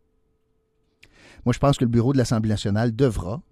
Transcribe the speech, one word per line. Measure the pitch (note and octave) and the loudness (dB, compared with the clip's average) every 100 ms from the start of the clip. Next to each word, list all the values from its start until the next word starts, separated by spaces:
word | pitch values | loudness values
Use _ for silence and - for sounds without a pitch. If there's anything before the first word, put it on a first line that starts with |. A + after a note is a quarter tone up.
| _ _ _ _ _ _ _ _ _ _ _ _ - - | _ _ _ _ _ _ _ _ _ _ _ _ -20 -6
Moi, | - | -4
je | B2 | 0
pense | C#3+ C#3 | 0 2
que | |
le | A#2+ | 2
bureau | A#2 A#2 | 2 2
de | C#3 | 2
l'Assemblée | A#2 A2+ A2 | 0 0 -2
nationale | G#2 G#2+ G#2 A#2+ A2 | -2 -2 -2 -2 0
devra | C3+ G2+ F2+ C3 - | 0 0 -8 -10 -14